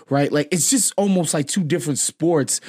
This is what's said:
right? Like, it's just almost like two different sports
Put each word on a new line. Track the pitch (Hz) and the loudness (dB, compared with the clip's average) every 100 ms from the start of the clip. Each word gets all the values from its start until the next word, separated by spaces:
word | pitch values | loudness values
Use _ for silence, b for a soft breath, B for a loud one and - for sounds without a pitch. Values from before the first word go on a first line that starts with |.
| - | -2
right? | 139 143 | 0 2
Like, | 143 147 | 0 0
it's | 180 - | 0 0
just | 269 - - | 0 0 0
almost | 202 185 156 | 0 2 0
like | 160 143 | -2 -2
two | - | -2
different | 156 170 143 127 | 0 -2 -2 -2
sports | - - 165 165 123 - | -4 0 2 2 0 -4